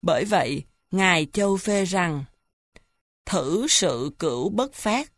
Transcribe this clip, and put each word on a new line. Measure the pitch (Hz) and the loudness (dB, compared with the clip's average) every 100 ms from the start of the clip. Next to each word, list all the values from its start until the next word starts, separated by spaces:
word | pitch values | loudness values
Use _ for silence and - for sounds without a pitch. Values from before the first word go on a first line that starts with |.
Bởi | - 131 | 2 0
vậy, | 202 208 123 135 - _ _ | 2 0 0 -4 -8 _ _
Ngài | 185 190 170 151 | 2 4 4 2
Châu | - 202 196 | 0 0 0
phê | 185 202 | 0 0
rằng, | 190 185 175 151 135 _ _ _ _ - _ _ _ _ - | 0 0 -2 -2 -8 _ _ _ _ -20 _ _ _ _ -4
"Thử | 190 135 185 285 | -2 0 -2 2
sự | - 180 123 139 - | 2 2 0 -6 -4
cửu | 160 120 156 | -4 -2 -2
bất | 208 269 | -2 -4
phát | - 214 226 311 | -4 -2 -2 -4